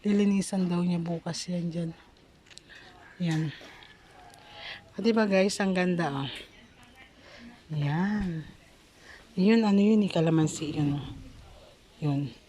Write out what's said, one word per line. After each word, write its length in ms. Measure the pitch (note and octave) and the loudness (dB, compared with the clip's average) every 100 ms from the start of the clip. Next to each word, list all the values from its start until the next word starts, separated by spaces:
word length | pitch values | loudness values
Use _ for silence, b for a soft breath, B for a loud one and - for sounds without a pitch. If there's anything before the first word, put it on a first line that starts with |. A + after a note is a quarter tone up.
Lilinisan 640 | G3+ G3+ G3+ G3 - F#3+ F3+ | 2 2 4 2 0 -2 0
daw 160 | F3 | 0
niya 160 | F3 F3 | 0 -2
bukas 480 | E3+ E3+ - D#3+ - | -4 -6 -6 -8 -6
yan 240 | F3 E3+ | -6 -4
dyan. 200 | E3 E3 - - _ - _ - - B B B B - - | -6 -8 -10 -20 _ -20 _ -20 -20 B B B B -20 -6
Yan. 320 | E3+ D#3+ D#3+ - B B B B - - - B B B B B - - | -2 -2 -4 -8 B B B B -20 -20 -20 B B B B B -12 -2
Ah, 40 | G#3+ | 2
diba, 240 | A3 G#3+ | 2 4
guys? 240 | F#3+ G3 - | 4 2 0
Ang 160 | G3 F#3 | 0 2
ganda, 320 | F3+ F3 D#3+ | 0 0 -2
oh. 200 | C#3 C3+ - - - - - - - - - B B B B - | -4 -6 -10 -16 -20 -20 -20 -20 -20 -20 -20 B B B B -8
Yan. 720 | D3+ D3 D#3+ G3 G#3 F#3+ D#3+ D3 - - - _ B B B B - | -4 -2 0 0 -2 -4 -6 -10 -20 -20 -20 _ B B B B 2
Yun, 240 | F#3+ A3+ | 4 4
ano 180 | G#3+ G3 | 4 4
yun? 220 | G#3 A3 | 6 4
Yung 100 | F#3+ | 2
kalamansi, 640 | E3+ D#3+ D#3+ D#3 - D3 | 2 4 4 2 -2 -6
yun, 240 | D3 C#3+ C#3+ | -2 -2 -2
oh. 80 | - - - - - - - - - - | -6 -14 -16 -20 -20 -20 -20 -20 -20 -6
Yun. 320 | D3 C#3 C3+ - | -2 -2 -4 -10